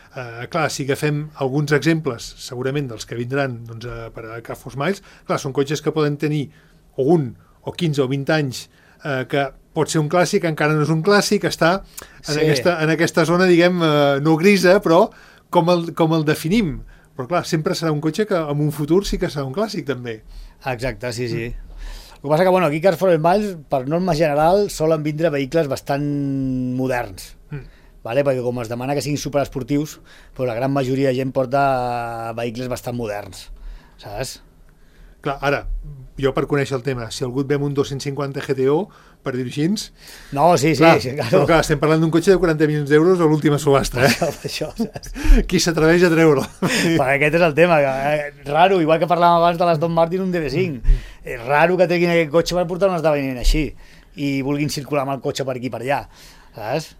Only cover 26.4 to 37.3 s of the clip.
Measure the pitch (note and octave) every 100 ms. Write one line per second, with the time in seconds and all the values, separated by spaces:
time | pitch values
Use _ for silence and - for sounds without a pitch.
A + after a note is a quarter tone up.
26.4 | C3 B2+ B2+ B2+ C3 B2 A2 F2+ - -
27.4 | - D3 - - - - A2+ B2 C#3 B2+
28.4 | B2 B2 A2 A#2+ B2+ C#3+ C#3 C#3+ D3+ C#3+
29.4 | C3+ C3+ B2 C#3+ D3+ - - - - -
30.4 | B2+ A2+ C3+ C#3 B2+ C3 C#3 B2+ C3 C3+
31.4 | C3 C#3 C#3 C3 B2 A#2+ A#2 A#2 A#2 A#2
32.4 | A#2+ A2+ B2+ A#2+ - A#2+ A2+ G2+ G2 -
33.4 | - - - - - - A2 G#2 C3 -
34.4 | - _ - _ - - - - D3+ C3+
35.4 | C#3 C3+ - - D3+ C#3 B2+ - C3+ C3+
36.4 | C#3 D3 C3 C3+ A#2+ B2+ A2+ - C3